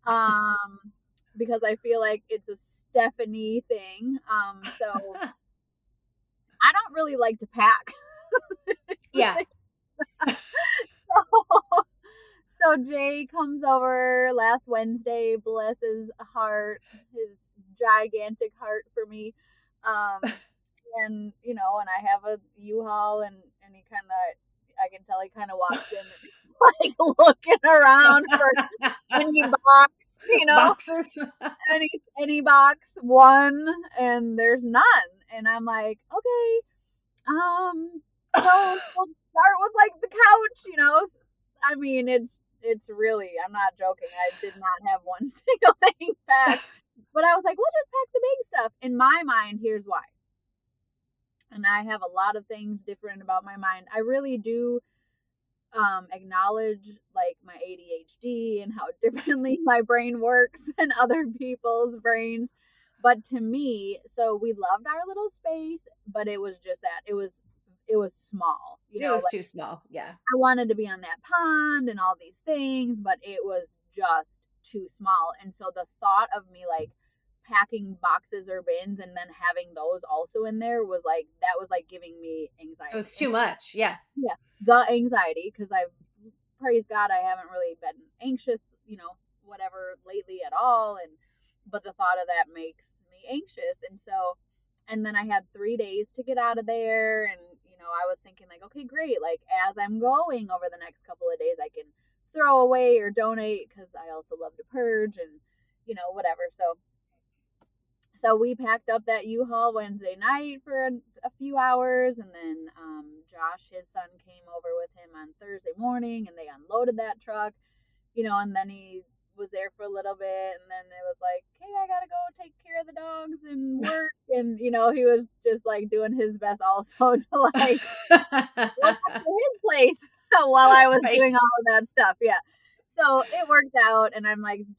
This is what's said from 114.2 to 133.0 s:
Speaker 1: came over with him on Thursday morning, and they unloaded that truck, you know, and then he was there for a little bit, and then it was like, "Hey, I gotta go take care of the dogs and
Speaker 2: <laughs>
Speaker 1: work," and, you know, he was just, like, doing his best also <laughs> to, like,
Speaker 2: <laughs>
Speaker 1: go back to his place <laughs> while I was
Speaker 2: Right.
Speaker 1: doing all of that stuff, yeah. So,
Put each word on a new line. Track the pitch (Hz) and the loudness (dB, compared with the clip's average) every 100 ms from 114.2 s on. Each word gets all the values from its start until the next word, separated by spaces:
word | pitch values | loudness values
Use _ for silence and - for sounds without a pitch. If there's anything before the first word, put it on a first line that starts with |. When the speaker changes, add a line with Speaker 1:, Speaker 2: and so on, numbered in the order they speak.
| _ | _
Speaker 1:
came | 539 175 | _ _
over | 170 170 508 | -14 -8 -8
with | 508 _ | -10 _
him | 339 330 | -20 -20
on | 156 _ | -20 _
Thursday | 202 196 - 196 | -20 -16 -14 -8
morning, | 240 247 240 233 208 | -6 -6 -8 -10 -12
and | 170 | -16
they | 156 | -20
unloaded | 139 156 226 247 226 | -20 _ -2 -2 -2
that | 220 208 | -8 -10
truck, | - 214 208 _ _ _ _ _ _ 233 | -12 -8 -8 _ _ _ _ _ _ -8
you | |
know, | 220 202 | -2 -2
and | 202 190 | -2 -6
then | 196 | -6
he | 196 190 185 _ _ _ _ | -12 -18 -20 _ _ _ _
was | 392 | -12
there | 190 190 _ | -10 -10 _
for | 208 | -12
a | |
little | 196 190 196 | -8 -8 -8
bit, | 190 190 190 180 | -8 -8 -8 -12
and | 185 | _
then | 185 180 | -18 -18
it | 180 180 | -14 -10
was | 359 | -6
like, | 359 359 _ _ | -6 -6 _ _
"Hey, | 381 403 | -12 -8
I | 381 | -6
gotta | 359 359 | -6 -6
go | 349 349 349 | -10 -10 _
take | 339 _ 349 | -20 _ _
care | 330 | -12
of | 330 | -12
the | |
dogs | 320 320 320 320 311 | -14 -14 -12 -12 -14
and | 302 277 269 262 | -12 -10 -8 -6
Speaker 2:
<laughs> | |
Speaker 1:
work," | 208 320 311 - _ | -4 -4 -6 -10 _
and, | 254 233 220 | -4 -4 -4
you | 247 | -4
know, | 233 226 | 2 2
he | 285 247 | 4 4
was | 240 240 _ | 2 0 _
just, | 233 226 226 | -2 -2 -4
like, | 214 208 | -6 -4
doing | 214 214 | -4 -2
his | 254 220 214 | -2 -4 -4
best | 208 202 | -6 -2
also | 190 196 196 - 254 247 | 0 0 -2 0 2 2
<laughs> | |
to, | 254 277 277 269 | 0 2 2 4
like, | 262 240 - - - | 2 2 -2 -14 6
Speaker 2:
<laughs> | 339 - 277 254 - 220 - | 6 6 -2 -2 -4 -4 2
Speaker 1:
go | 320 | 2
back | 330 - - 320 | 2 -4 -6 -4
to | 392 539 | -2 -2
his | 415 | -2
place | 427 302 254 330 - _ _ | -2 4 4 4 -14 _ _
<laughs> | 359 285 | 4 6
while | 262 262 | 8 10
I | 262 262 | 12 10
was | 262 | 8
Speaker 2:
Right. | 247 240 | 4 4
Speaker 1:
doing | 262 247 | 4 4
all | 240 240 | 4 2
of | 233 | 2
that | 220 226 | 2 2
stuff, | - 202 - | 2 2 2
yeah. | 226 185 - _ _ _ _ | 0 0 -4 _ _ _ _
So, | - | 0